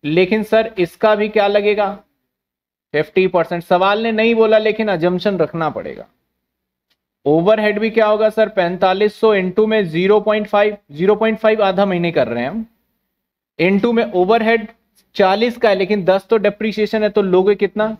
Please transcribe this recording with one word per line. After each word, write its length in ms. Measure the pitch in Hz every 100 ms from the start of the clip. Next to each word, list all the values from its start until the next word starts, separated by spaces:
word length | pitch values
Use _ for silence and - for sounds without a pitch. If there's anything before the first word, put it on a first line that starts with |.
लेकिन 380 | 143 160 185 220
सर, 320 | 214 220 220 -
इसका 360 | 175 - 220
भी 140 | 208 214
क्या 180 | 214 202
लगेगा? 580 | 202 208 208 202 202 _ _ _ _ _ _ _ _ _
फिफ्टी 340 | 147 151 - 185
परसेंट। 360 | 180 165 175
सवाल 400 | - 175 190 208
ने 100 | 226
नहीं 220 | 214 226
बोला, 240 | 233 220 220
लेकिन 300 | 214 214 220
अजम्पशन 500 | 185 175 180 208 190
रखना 320 | 156 165 156
पड़ेगा। 380 | 110 80 55 55 _ _ _ _ _ _ _ _ _ _ _ -
ओवरहेड 520 | 156 175 220 214 202
भी 120 | 220
क्या 160 | 220 214
होगा 240 | 214 214
सर? 180 | 214 214
पैंतालीस 680 | 214 175 180 190 190 208
सौ 200 | - 220 208
into 300 | 185 180 214
में 180 | 220
ज़ीरो 360 | 185 156 185 214
पॉइंट 260 | 208 214 208
फ़ाइव, 300 | 208 208 208 _
ज़ीरो 240 | 143 185
पॉइंट 240 | 208 220 214
फ़ाइव 240 | 220 214
आधा 240 | 202 185 202
महीने 260 | 180 170
कर 160 | 160 127
रहे 140 | 117
हैं 80 | 123
हम। 160 | 208 220 _ _ _ _ _ _ _ _ _
into 320 | 170 196 240
में 200 | 233 226
ओवरहेड 600 | 180 180 226 220 233 214 - _ _ _
चालीस 420 | - 190 202 240 233
का 100 | 226
है, 60 |
लेकिन 300 | 190 190 208
दस 220 | 175 190 -
तो 100 | 226
डेप्रिसिएशन 680 | 202 202 214 208 214 220
है, 80 | 214
तो 120 | 208
लोगे 320 | 196 185 185
कितना? 440 | 202 202 208 214 220